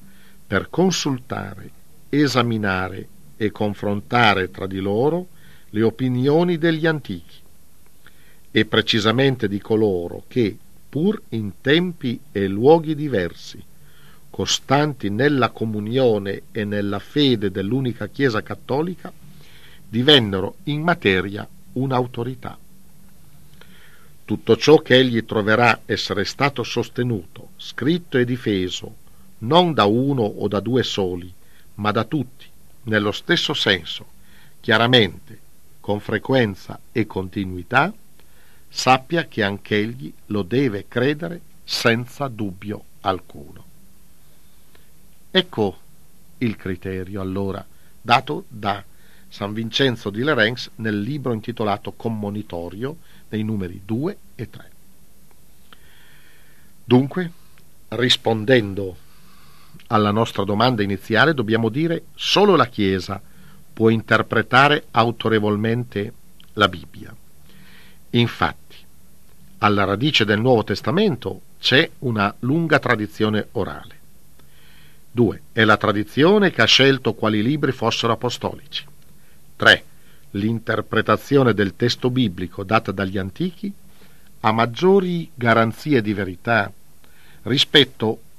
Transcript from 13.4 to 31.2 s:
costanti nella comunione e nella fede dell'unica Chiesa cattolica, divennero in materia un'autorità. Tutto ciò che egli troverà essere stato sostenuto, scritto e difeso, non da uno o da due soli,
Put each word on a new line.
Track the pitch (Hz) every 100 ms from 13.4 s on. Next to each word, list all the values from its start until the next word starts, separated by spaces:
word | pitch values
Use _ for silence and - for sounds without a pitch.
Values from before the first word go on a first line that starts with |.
| - - - - - - - - -
costanti | - 95 - - 139 151 135 101
nella | 104 143 143 113
comunione | - 113 107 104 123 127 104 98 101 -
e | 113
nella | 104 104 101 101
fede | - 151 143 117 98
dell'unica | 95 98 131 127 107 104
Chiesa | - 139 107
cattolica, | - - - 131 175 175 - - - - - - - - -
divennero | 113 131 147 110 95 98 -
in | - 147
materia | 165 170 104 92 95 101 - - -
un'autorità. | 123 135 131 123 120 117 127 - - - - - - - - - - - - - - - - - - -
Tutto | 107 - 113
ciò | - 156
che | - 127
egli | 131 117
troverà | - 107 104 110 120 107 -
essere | 104 - 98 95
stato | - 139 135
sostenuto, | 113 - 110 - 123 110 80 - - -
scritto | - - 123 175 175 127
e | 123
difeso, | 123 - 101 90 - - - - - - -
non | 110 165 175
da | 123 101
uno | 117 139 139
o | 104 - 104
da | 101
due | 104 123
soli, | 104 - 92 90